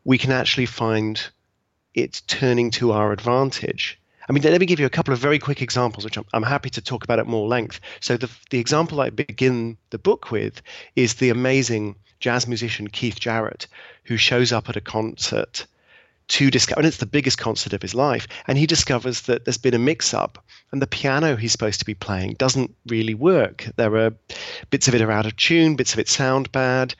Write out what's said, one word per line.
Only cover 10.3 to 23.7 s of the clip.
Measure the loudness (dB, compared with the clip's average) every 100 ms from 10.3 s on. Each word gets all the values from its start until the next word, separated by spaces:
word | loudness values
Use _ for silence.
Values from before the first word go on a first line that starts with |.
with | -4 -4 -8 -20 -20 -6 0
is | 2
the | 2 2
amazing | 2 2 2 2 -2 -4 -10 _ -6
jazz | -2 0 -2
musician | -4 -4 -6 -8
Keith | -4 -4 -4
Jarrett, | -4 -2 -4 -8 -14 -16 -20 -16
who | -6 0
shows | 2 4 2
up | 0 -2
at | -8
a |
concert | -4 -4 -4 -4 -4 -2 -4 -6 -14 _ _ _ _ _ -4
to | 2 4
discover, | 4 2 2
and | 2
it's | 2
the | -2
biggest | 0 0 0
concert | -2 -4 -4
of | -6
his | -4
life, | 0 2 0 -4 -10 -2
and | 2
he | 2
discovers | 2 0 0 -2 -4
that | -2 -2 0
there's | 0
been | 2
a | 2
mix-up, | 2 0 -2 -2 -4 -6 _ -20 -8
and | -4
the | -4
piano | -2 0 2 2 0
he's | -2
supposed | -2 -2 -2
to | -6
be |
playing | -8 -4 -4 -4
doesn't | 0 0 0 -4 -6 -6
really | -2 -2
work. | 0 2 4 2 -4 -8